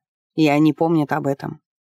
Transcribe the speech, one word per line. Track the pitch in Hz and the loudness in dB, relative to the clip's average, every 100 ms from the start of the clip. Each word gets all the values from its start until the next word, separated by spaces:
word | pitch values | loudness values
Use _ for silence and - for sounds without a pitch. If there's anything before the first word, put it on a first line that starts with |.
| _ _ _ | _ _ _
и | - 156 | 0 2
они | 147 156 | 4 2
помнят | 143 165 160 147 | 2 0 0 -2
об | 151 143 | -4 -4
этом. | 139 - 156 _ _ _ | -6 -8 -14 _ _ _